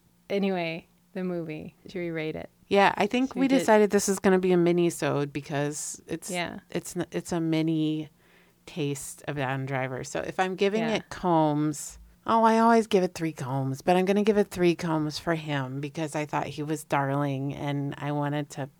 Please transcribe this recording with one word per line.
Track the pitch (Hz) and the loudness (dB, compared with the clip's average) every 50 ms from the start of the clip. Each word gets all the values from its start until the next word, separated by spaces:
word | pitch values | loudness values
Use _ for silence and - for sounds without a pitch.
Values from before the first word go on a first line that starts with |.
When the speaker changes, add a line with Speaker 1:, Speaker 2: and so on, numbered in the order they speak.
| _ _ _ _ _ - | _ _ _ _ _ -6
Speaker 1:
Anyway, | 202 202 190 196 190 180 170 165 165 165 - _ _ _ _ _ - | -4 -2 -2 0 -2 -2 -4 -6 -6 -10 -12 _ _ _ _ _ -10
the | 190 185 | -8 -6
movie, | 180 180 170 160 160 156 156 170 175 - _ - | -4 -4 -6 -6 -8 -8 -10 -12 -14 -16 _ -18
should | - - 185 | -14 -10 -8
we | 175 170 | -6 -6
rate | 165 160 156 156 156 | -6 -6 -6 -6 -6
it? | 170 - - _ _ _ | -8 -10 -14 _ _ _
Speaker 2:
Yeah, | - 196 202 196 180 - | 0 2 4 6 4 4
I | - 196 | 2 0
think | 208 - 247 262 262 | 0 0 0 -2 0
Speaker 1:
Should | - | 0
we | 247 269 | 0 2
Speaker 2:
we | 254 | 4
Speaker 1:
do | 269 262 | 4 4
Speaker 2:
decided | 254 - 214 214 214 196 | 4 6 6 6 6 6
this | 202 202 - - | 4 2 2 2
is | 190 185 | 0 2
gonna | - 202 185 185 | 4 4 4 4
be | 185 185 180 | 4 4 4
a | |
mini-sode | 175 170 175 175 175 175 170 165 - 160 143 135 139 143 143 143 | 4 4 4 4 4 4 2 0 0 -2 0 0 0 -2 -2 -4
because | 147 139 - 156 139 147 147 151 - - - - - - - | -8 -8 -4 -4 -2 -2 -2 -4 -6 -8 -10 -10 -12 -12 -10
it's, | - 165 - - | -10 -10 -8 -8
Speaker 1:
Yeah. | 180 175 170 - - 196 - - | -6 -6 -6 -6 -8 -12 -12 -8
Speaker 2:
it's | - 175 - - - | -8 -8 -8 -6 -6
n-, | 180 165 - | -6 -6 -4
it's | - 175 170 - 185 | -4 -6 -4 -4 -2
a | 170 | -2
mini | 165 160 160 160 160 160 160 156 156 151 156 156 151 147 _ _ _ _ _ _ _ _ _ _ - | 0 0 0 2 2 2 2 2 2 0 0 -2 -6 -10 _ _ _ _ _ _ _ _ _ _ -20
taste | - - 180 147 143 143 139 - - - - - | -12 -6 -4 -4 -2 -4 -6 -8 -14 -14 -14 -10
of | - 143 147 | -8 -6 -4
Adam | 135 127 135 135 135 | -4 -4 -4 -4 -4
Driver. | 131 135 127 131 131 131 127 - | -4 -4 -4 -4 -4 -6 -8 -8
So | - - 160 | -8 -6 -6
if | - - - - | -6 -4 -2 -2
I'm | 185 185 190 | -2 -2 0
giving | 175 202 196 202 220 226 | 0 0 0 2 0 0
Speaker 1:
Yeah. | 220 214 | 0 -2
Speaker 2:
it | 170 - - | -4 -4 -8
Combs, | - - - 180 170 160 156 151 147 147 151 151 151 - - - - - - - _ _ - | -10 -4 0 2 4 4 4 4 4 2 0 0 -2 -4 -8 -14 -14 -18 -20 -20 _ _ -2
oh, | - 220 226 220 | 0 2 4 6
I | 226 220 226 | 6 6 6
always | 226 233 233 233 220 | 6 6 6 6 4
give | 220 214 190 180 | 4 2 2 2
it | 175 - | 2 -2
three | - 165 160 151 | -2 -4 -4 -4
Combs, | - 131 127 135 135 135 135 135 135 - | -4 -6 -4 -2 -2 -2 -2 -4 -2 2
but | 185 180 | 2 4
I'm | 185 185 | 4 4
gonna | 185 196 208 208 | 2 2 2 4
give | 220 208 | 4 4
it | 208 202 - | 2 2 0
three | - 185 180 175 165 | 0 2 4 4 2
Combs | - - 170 160 156 151 151 147 - | 2 0 -2 0 0 0 -2 -4 -4
for | - 170 165 | -2 -2 -2
him | 160 156 156 147 139 135 127 131 139 | -2 -2 -2 -2 -2 -2 -4 -4 -6
because | 147 143 139 165 160 147 - | -6 -6 -6 -6 -6 -4 -4
I | 156 151 | -4 -4
thought | 147 - 147 151 | -2 -2 -4 -4
he | - 139 156 147 | -4 -6 -6 -4
was | 151 160 151 - | -4 -4 -6 -4
darling | - 156 143 139 135 139 143 147 143 139 131 139 143 143 | -2 0 0 0 2 0 0 0 0 -2 -2 -4 -6 -6
and | - 143 143 143 143 139 143 - - | -6 -4 -4 -4 -2 -4 -4 -6 -6
I | 143 143 147 | -6 -4 -2
wanted | 147 143 143 147 147 147 143 | -2 -2 -2 -2 -4 -6 -6
to | - 151 131 139 _ | -8 -10 -10 -10 _